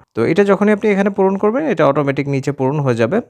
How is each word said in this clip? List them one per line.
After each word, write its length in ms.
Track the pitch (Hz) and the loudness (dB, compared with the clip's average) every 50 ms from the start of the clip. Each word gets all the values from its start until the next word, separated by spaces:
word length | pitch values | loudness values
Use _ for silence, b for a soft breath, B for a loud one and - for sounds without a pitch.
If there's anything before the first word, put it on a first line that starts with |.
| _ _ - | _ _ -4
তো 120 | 110 117 | -2 -2
এটা 180 | 127 170 202 202 | 0 2 2 2
যখনই 280 | 202 196 196 202 214 | 2 2 2 2 2
আপনি 200 | 208 208 226 214 | 2 2 0 0
এখানে 180 | 196 196 202 208 | 0 0 0 0
পূরণ 280 | 196 196 190 190 196 | 0 0 0 0 0
করবেন, 280 | 190 208 214 226 285 320 | 0 0 0 0 -2 -2
এটা 200 | 277 190 160 147 | -2 0 2 2
অটোমেটিক 420 | 139 139 151 139 139 135 143 139 | 2 2 0 0 -2 -2 -2 -2
নিচে 240 | 143 139 131 - 147 | -2 -4 -2 -2 -4
পূরণ 280 | 139 - 131 131 151 151 | -4 -2 -2 -2 -2 0
হয়ে 160 | 139 131 120 | 0 0 0
যাবে। 260 | 113 113 123 185 240 - | 0 0 0 0 -2 -4